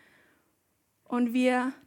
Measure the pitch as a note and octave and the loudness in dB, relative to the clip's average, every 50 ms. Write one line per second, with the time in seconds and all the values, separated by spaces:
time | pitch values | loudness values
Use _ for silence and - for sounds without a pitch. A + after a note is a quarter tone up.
0 | _ _ _ _ _ _ _ _ _ _ _ _ _ _ _ _ _ _ _ _ | _ _ _ _ _ _ _ _ _ _ _ _ _ _ _ _ _ _ _ _
1 | _ - - A#3+ B3 A#3 A#3 B3+ B3+ B3+ B3 B3+ B3+ C4 C4 - - | _ -6 -4 -2 -2 0 0 2 2 2 2 0 0 -4 -6 -8 -8